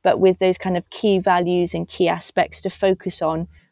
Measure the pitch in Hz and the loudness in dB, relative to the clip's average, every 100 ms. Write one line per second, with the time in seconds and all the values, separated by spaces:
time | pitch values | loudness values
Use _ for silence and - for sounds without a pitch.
0 | 185 - 190 185 185 185 190 175 - - | -2 2 2 2 0 0 -2 -4 -6 -2
1 | 214 190 185 180 175 180 175 170 170 - | 0 2 2 0 0 0 0 -2 -6 -2
2 | 170 175 - - - - 196 - 196 185 | 0 0 0 0 -2 -2 -2 0 0 0
3 | 185 - 160 160 170 - _ | -4 -4 -2 -4 -8 -14 _